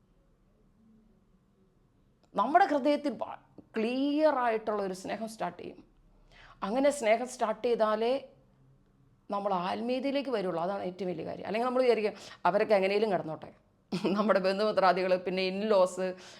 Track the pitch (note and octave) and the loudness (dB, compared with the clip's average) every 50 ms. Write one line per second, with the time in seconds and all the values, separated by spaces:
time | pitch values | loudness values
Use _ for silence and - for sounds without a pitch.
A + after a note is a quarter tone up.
0 | _ _ _ _ _ _ _ _ _ _ _ _ _ _ _ _ _ _ _ _ | _ _ _ _ _ _ _ _ _ _ _ _ _ _ _ _ _ _ _ _
1 | _ _ _ _ _ _ _ _ _ _ _ _ _ _ _ _ _ _ _ _ | _ _ _ _ _ _ _ _ _ _ _ _ _ _ _ _ _ _ _ _
2 | _ _ _ _ _ _ - G3+ G#3 C4 D#4+ F4+ G4 - D4 C#4 A#3+ D4 D4 D4 | _ _ _ _ _ _ -2 0 2 4 6 6 6 4 2 0 2 2 2 2
3 | D4 C#4+ A3 - - - - - _ _ - - - _ - A3 G#3+ A#3+ B3 C4 | 0 -4 -6 -6 -10 -10 -12 -16 _ _ -20 -20 -18 _ -6 -4 -4 -2 -2 -2
4 | C#4 C#4+ C#4+ D4+ D#4 D4+ C#4 B3 A#3+ A#3+ A3 A3 A3 A3+ G#3+ G#3 G3 F#3 F#3 F#3 | -2 0 0 2 2 2 2 2 0 0 -2 -2 -2 -4 -4 -4 -4 -6 -6 -8
5 | - - G3+ G#3 A3+ G#3+ - - F3+ F3 E3+ - - - - - - _ _ _ | -8 -8 -8 -8 -8 -10 -8 -8 -8 -8 -8 -10 -16 -16 -16 -18 -20 _ _ _
6 | _ _ _ _ _ _ - - - - - - G3 F#3+ A3+ C4 C#4 C#4+ C#4 A#3+ | _ _ _ _ _ _ -20 -20 -20 -20 -14 -10 -6 -4 0 2 2 2 2 2
7 | A#3 G#3 A3+ A3+ B3+ A#3+ - - A#3 G#3+ G#3+ A3 - A#3+ A#3 G3+ A3 G#3+ G#3+ G#3+ | 2 2 2 2 0 -6 -6 -4 -4 -4 -4 -2 -2 -2 2 2 2 2 2 0
8 | A3+ A#3+ C4 - - - - _ _ _ _ _ _ _ _ _ _ _ _ _ | 0 0 -2 -2 -4 -10 -20 _ _ _ _ _ _ _ _ _ _ _ _ _
9 | _ _ _ _ _ - G3+ G3+ G3 G3+ F#3+ F3 F3 F#3+ G#3 G#3+ A3+ B3 B3+ C4 | _ _ _ _ _ -8 -6 -4 -2 -2 -2 0 -2 -2 -4 -4 -4 -2 -2 -2
10 | B3 C#4 C4+ C#4+ - C#4 A#3 G3+ F#3 F#3 E3 D#3+ E3+ F#3+ G3+ G3+ G3+ F3+ F3+ - | -2 -2 -2 -2 -2 -2 -2 -2 -2 -2 -2 -2 -2 -4 -4 -4 -6 -8 -8 -6
11 | G3 F3+ E3+ D3+ - E3+ - - - - G3 A3+ A#3+ B3+ B3 B3+ C4 A#3 A3 A3 | -6 -6 -6 -6 -8 -10 -10 -10 -8 -4 -2 -2 -2 0 2 2 4 4 4 2
12 | G#3 G3+ - - - - - - - F3 F#3 G#3 A3 - G#3+ F#3+ F#3+ F#3+ G3+ G#3 | 2 -4 -4 -6 -16 -18 -8 -2 0 2 4 4 4 4 4 4 4 4 2 2
13 | A3+ G#3+ F#3 D3+ D3 D#3 D#3 - - - - _ _ _ _ _ _ - G#3 E3 | 2 2 0 -2 -2 -4 -10 -12 -14 -18 -20 _ _ _ _ _ _ -8 -6 -2
14 | - E3 G3 G#3 G3+ G3+ F#3+ G3 F#3 F#3+ G3 G3 G#3+ G#3+ G#3 G3 F#3+ F#3 F3+ F#3 | -2 0 0 2 4 4 4 4 4 2 0 0 0 0 2 4 4 4 4 4
15 | F#3 F#3 F#3 F#3 F#3 F#3+ F3+ F#3 F#3+ F#3 F#3+ G3 G#3+ A3 G#3 F#3+ F#3 F#3 F#3 F#3 | 2 2 0 0 0 -2 -2 0 -2 -2 -2 -2 0 2 4 4 4 2 2 -4
16 | F#3 F#3 F3+ F3+ - - - | -4 -6 -6 -8 -14 -20 -20